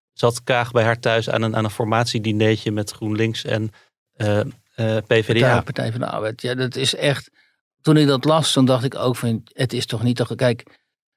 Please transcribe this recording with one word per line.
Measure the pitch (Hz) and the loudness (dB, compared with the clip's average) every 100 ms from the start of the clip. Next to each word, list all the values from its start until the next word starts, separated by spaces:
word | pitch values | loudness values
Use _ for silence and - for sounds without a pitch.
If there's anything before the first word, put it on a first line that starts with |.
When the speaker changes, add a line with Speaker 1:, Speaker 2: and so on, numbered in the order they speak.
| _ | _
Speaker 1:
zat | - 120 120 | -2 0 0
Kaag | - 123 120 | -2 0 2
bij | 120 | 2
haar | 113 117 | 2 0
thuis | 123 113 113 | 0 0 0
aan | 117 | -2
een, | 113 110 | -2 0
aan | |
een | 107 | -2
formatiedineetje | - 110 113 120 120 107 107 110 110 113 | -2 -2 0 0 -2 -2 0 2 2 -2
met | 107 104 | -4 -6
GroenLinks | - 110 107 113 113 | -6 -6 -2 -2 -2
en, | - 113 107 - _ _ _ | -4 -4 -4 -10 _ _ _
eh, | - 107 104 | -6 0 0
eh, | 135 - _ - 110 110 107 | -2 -8 _ -4 -2 -2 2
P | |
V | 113 107 113 | 0 2 2
D | |
A. | 127 | 4
Speaker 2:
Partij, | 123 | 2
Partij | 117 - 120 | -2 -6 -4
van | 113 | -4
de | - | -6
Arbeid. | - 107 113 | -4 -6 -6
Ja, | 123 | -6
dat | 127 127 120 | -4 -4 -2
is | 135 | -4
echt, | - 151 127 - _ _ _ _ _ | 0 0 -2 -6 _ _ _ _ _
toen | 156 156 | 4 4
ik | 143 | 6
dat | 135 | 4
las, | 143 160 147 | 4 2 2
toen | - | 4
dacht | 131 127 | 4 4
ik | 131 | 0
ook | - 123 120 | -2 -2 0
van, | 120 113 - | -2 -2 -6
"Het | - 131 | -4 -4
is | 120 - | -2 -4
toch | 110 | -2
niet | 120 120 | 0 0
toch." | 117 | -2
Kijk, | 147 127 120 - _ _ _ _ | 0 0 0 -6 _ _ _ _